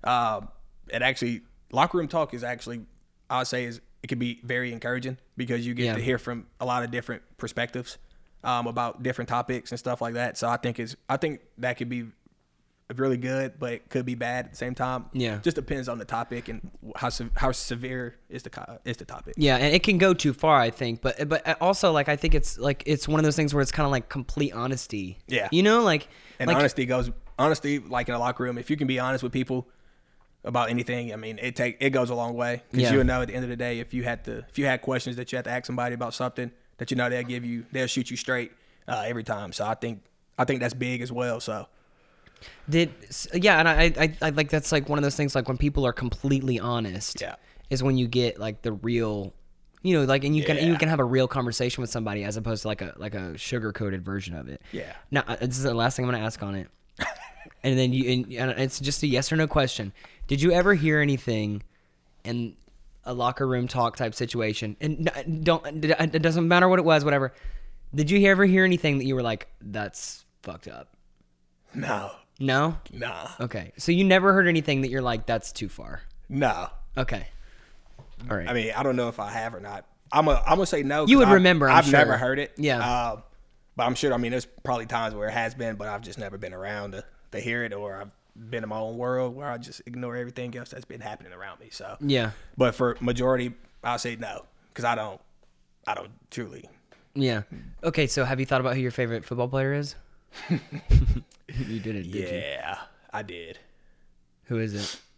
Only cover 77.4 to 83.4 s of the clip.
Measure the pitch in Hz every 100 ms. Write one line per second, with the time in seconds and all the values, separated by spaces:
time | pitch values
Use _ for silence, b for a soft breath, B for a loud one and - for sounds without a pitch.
77.4 | b b b b b - - - 120 107
78.4 | 87 120 110 107 139 123 120 117 101 113
79.4 | 113 113 101 101 - _ - 143 156 127
80.4 | - 165 185 156 139 147 156 269 226 196
81.4 | 180 170 139 151 147 139 147 127 127 135
82.4 | 143 - 147 123 120 123 120 110 - -